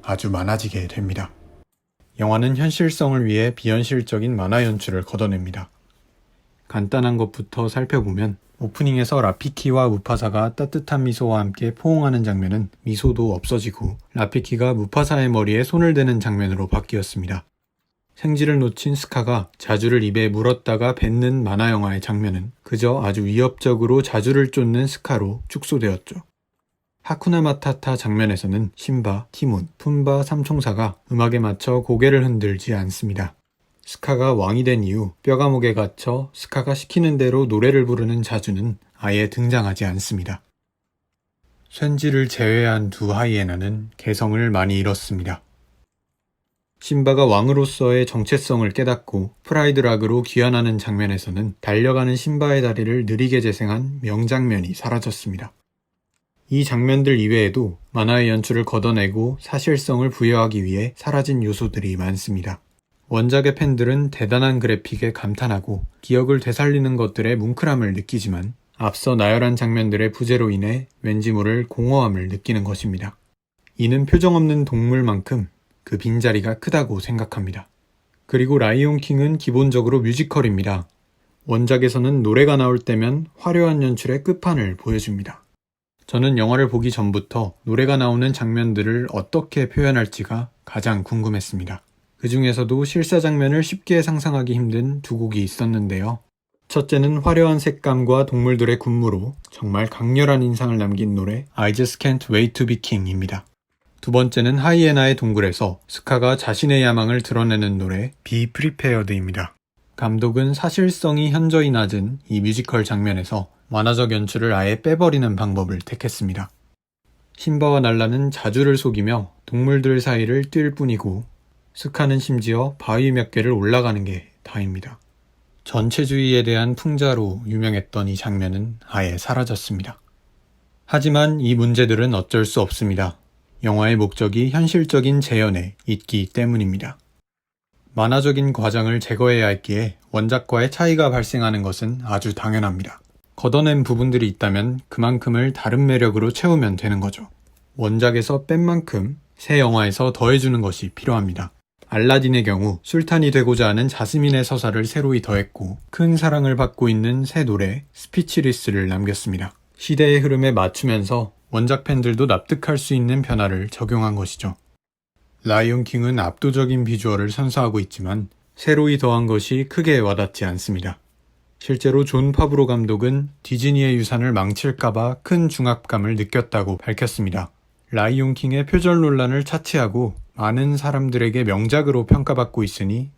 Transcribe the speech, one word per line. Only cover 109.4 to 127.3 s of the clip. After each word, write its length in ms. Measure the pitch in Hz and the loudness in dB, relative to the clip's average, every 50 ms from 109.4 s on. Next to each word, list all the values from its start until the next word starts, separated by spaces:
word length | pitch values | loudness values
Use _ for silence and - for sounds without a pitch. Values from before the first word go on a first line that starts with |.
| 87 - _ _ _ _ _ _ _ _ - | -8 -8 _ _ _ _ _ _ _ _ -10
감독은 560 | - 117 110 113 110 120 120 113 127 135 139 143 | -6 -4 -2 0 0 0 0 2 0 0 0 -2
사실성이 800 | 139 - 165 165 196 185 185 180 - - 156 147 147 151 147 | -2 -4 -2 2 2 2 2 2 0 0 0 0 2 2 2
현저히 380 | 143 165 160 160 160 160 147 143 | 2 2 2 4 4 4 4 4
낮은 500 | 127 113 107 92 104 101 95 110 131 139 _ - | 2 2 0 0 -2 -2 -2 -4 -6 -8 _ -4
이 100 | 107 104 | -2 0
뮤지컬 460 | 101 110 110 123 - - - 113 104 | 0 0 0 -2 -4 -2 0 -2 0
장면에서 640 | - 110 101 104 104 95 95 92 - 110 101 95 - _ _ _ | 0 -2 -2 0 -2 -2 -4 -4 -4 -6 -6 -6 -8 _ _ _
만화적 440 | - 110 107 110 117 117 120 123 113 | -6 -2 0 0 2 2 0 0 0
연출을 420 | 113 104 104 101 - 110 117 117 101 | 0 -2 -4 -4 -4 -2 0 0 0
아예 280 | 95 95 101 110 110 | 2 0 0 -2 0
빼버리는 540 | - 160 160 165 180 165 147 139 127 110 101 | 0 0 2 4 4 2 4 2 0 0 0
방법을 440 | 95 107 101 95 98 92 92 98 92 | -2 -2 -2 -2 -2 -2 -2 -4 -8
택했습니다. 680 | - - - - - 117 - - 101 95 92 98 95 - _ _ _ _ _ _ _ _ _ _ _ _ _ _ _ _ _ | -8 -10 -12 -8 -8 -8 -6 -4 -6 -4 -4 -6 -8 -12 _ _ _ _ _ _ _ _ _ _ _ _ _ _ _ _ _
심바와 460 | - - 160 151 147 147 147 143 139 | -8 -4 -2 0 2 2 4 4 4
날라는 500 | 127 117 117 113 113 110 120 135 139 139 | 4 2 2 2 2 0 0 0 0 -2
자주를 460 | 139 - - 107 107 131 143 143 139 | -4 -4 -6 -2 0 2 4 4 4
속이며 540 | 135 - 127 107 107 101 110 120 117 98 - _ _ - | 2 2 0 0 0 0 0 0 -2 -4 -6 _ _ -12
동물들 540 | - 120 120 127 135 139 135 131 135 131 127 | -6 -2 0 2 2 2 2 4 2 2 2
사이를 460 | 123 135 120 113 113 113 127 139 139 | 2 0 0 0 0 0 0 0 -2
뛸 260 | 143 - 160 151 143 | 0 0 0 0 0
뿐이고 540 | 143 - 139 127 110 101 - 101 92 104 117 - - _ _ _ _ _ _ _ - | -2 -2 -2 -2 -2 -2 -2 -4 -6 -6 -8 -12 -20 _ _ _ _ _ _ _ -18
스카는 460 | - - 139 143 - 147 139 135 131 | -12 -12 -8 -2 0 2 2 2 0
심지어 560 | 135 - 131 117 107 117 113 117 131 139 139 - | 0 0 -2 -2 0 0 0 0 -2 -4 -6 -8
바위 320 | - - 110 120 135 135 | -4 -2 0 2 2 2
몇 200 | 127 123 113 - | 2 0 -2 -2
개를 200 | - 123 110 123 | -2 0 0 2
올라가는 500 | 123 101 98 104 120 127 120 120 107 104 98 | 0 2 2 2 2 2 2 0 -2 -2 -4
게 260 | 95 95 90 - - _ _ - | -6 -8 -8 -10 -14 _ _ -20
다입니다. 540 | - - 104 98 95 92 92 - 131 120 - _ _ _ _ _ _ _ _ _ _ _ _ - | -10 -6 -6 -4 -4 -6 -8 -10 -14 -20 -20 _ _ _ _ _ _ _ _ _ _ _ _ -14
전체주의에 800 | - - 113 110 117 - - 143 131 135 135 135 131 127 123 117 | -4 -2 0 0 0 0 -2 -2 0 0 0 2 4 2 2 2
대한 300 | 117 113 113 117 120 123 | 2 0 0 0 -2 -2
풍자로 680 | - - 160 147 139 143 139 127 113 107 98 | -2 -4 -4 -2 0 2 2 2 0 0 -2